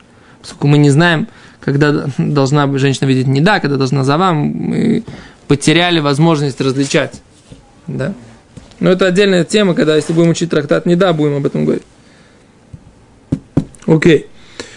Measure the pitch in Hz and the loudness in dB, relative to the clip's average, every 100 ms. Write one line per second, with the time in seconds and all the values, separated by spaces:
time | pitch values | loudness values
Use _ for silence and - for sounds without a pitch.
0 | _ _ - - - - 143 147 147 139 | _ _ -20 -20 -20 -4 2 4 4 4
1 | 175 156 226 - - - - 139 147 151 | 2 0 -4 -12 -20 -10 -4 0 0 0
2 | 156 127 160 147 135 147 139 139 139 127 | -4 -4 -2 0 0 2 0 0 0 0
3 | 135 131 131 139 185 196 143 139 131 139 | 0 0 0 2 2 0 -2 -2 -2 0
4 | 131 147 190 151 76 - - - - - | 0 0 0 0 -2 -4 -4 -2 -2 -2
5 | - - - - - 143 - 160 175 170 | -6 -18 -20 -20 -4 0 2 2 2 0
6 | 143 139 165 151 143 - 135 135 135 156 | 0 2 2 2 -2 -2 -4 -2 -2 -2
7 | 123 - _ _ _ - _ - - 135 | -2 -8 _ _ _ -20 _ -20 -12 -8
8 | 143 196 - - _ - - - 175 185 | -8 -10 -18 -20 _ -20 -20 -4 0 2
9 | 185 180 202 180 156 220 196 156 151 156 | 2 2 2 0 0 0 2 2 2 0
10 | 147 165 170 165 170 156 143 165 175 175 | 0 2 2 0 -2 -2 0 -2 0 0
11 | 190 156 151 143 143 156 151 - - _ | 2 2 0 0 -4 -2 -2 -4 -8 _
12 | _ - _ _ _ _ _ - - - | _ -20 _ _ _ _ _ -20 -20 -20
13 | _ _ - - - - - - - 160 | _ _ -10 -10 -6 -6 -6 -10 0 2
14 | 175 151 - - - - - | 4 2 0 -20 -20 -20 -20